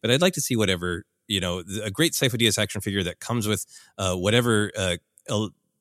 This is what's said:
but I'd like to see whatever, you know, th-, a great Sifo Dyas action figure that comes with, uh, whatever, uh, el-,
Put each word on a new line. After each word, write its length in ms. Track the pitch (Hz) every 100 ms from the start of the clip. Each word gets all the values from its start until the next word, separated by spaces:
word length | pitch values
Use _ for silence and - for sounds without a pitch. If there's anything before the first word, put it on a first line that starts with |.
but 100 | 110
I'd 120 | 131
like 100 | 180
to 60 | 180
see 160 | - 120
whatever, 480 | 104 90 90 87 - _ _
you 140 | 101
know, 220 | 90 87
th-, 200 | 87 101
a 60 | 107
great 220 | 98 165
Sifo 260 | - 135 113
Dyas 160 | 117 101
action 220 | 104 104
figure 220 | 101 101
that 180 | 90 82
comes 260 | - 120 104
with, 200 | 104 - - - -
uh, 160 | 95
whatever, 560 | 92 92 117 120 110 104
uh, 220 | - 95 87 _ _ -
el-, 220 | 107 107 - _ _